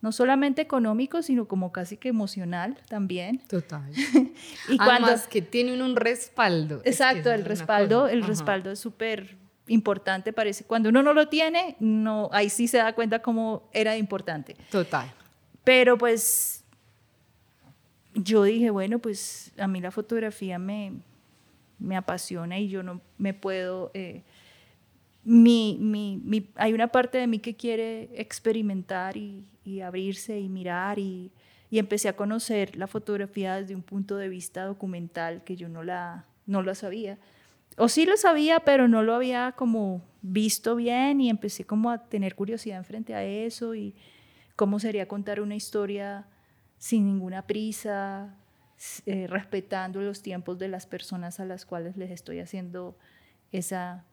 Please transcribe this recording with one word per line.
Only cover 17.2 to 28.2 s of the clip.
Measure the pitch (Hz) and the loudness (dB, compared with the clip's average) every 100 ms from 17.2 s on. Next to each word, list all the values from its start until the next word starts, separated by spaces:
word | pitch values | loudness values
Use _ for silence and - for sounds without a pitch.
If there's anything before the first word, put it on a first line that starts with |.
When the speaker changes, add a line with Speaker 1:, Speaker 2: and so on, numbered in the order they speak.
| _ _ _ _ _ _ _ _ _ | _ _ _ _ _ _ _ _ _
Speaker 1:
yo | - 185 220 | -6 2 4
dije, | 202 226 233 | 6 4 2
bueno, | 202 190 233 | 2 0 -2
pues, | 233 202 - - - - | -4 -6 -8 -12 -16 -6
a | 196 | -4
mí | 190 | -2
la | 180 | -4
fotografía | 185 214 233 220 208 190 180 | -6 -4 -2 -2 -6 -8 -6
me, | 185 208 196 185 - _ _ _ _ _ _ _ | -6 -8 -8 -12 -16 _ _ _ _ _ _ _
me | - 185 | -6 -4
apasiona | 185 180 - 175 170 180 | -4 -6 -6 -8 -6 -4
y | 208 | -4
yo | 190 | -6
no | 185 180 _ _ | -8 -12 _ _
me | 202 | -4
puedo... | 196 196 190 185 185 180 | -4 -4 -4 -4 -6 -8
Eh, | 196 180 - - _ - _ _ _ _ _ _ _ | -10 -12 -14 -20 _ -20 _ _ _ _ _ _ _
mi, | - 233 233 233 220 196 | 8 10 10 8 2 -2
mi, | 214 208 208 196 | -2 -2 -4 -8
mi, | - 214 196 - | -2 -2 -2 -2
hay | 220 | 0
una | 226 233 | 2 2
parte | 254 247 254 | 2 2 0
de | 247 | 0
mí | 220 | -2
que | 226 | -4
quiere | 220 240 226 226 226 233 240 | -8 -6 -4 -4 -8 -12 -12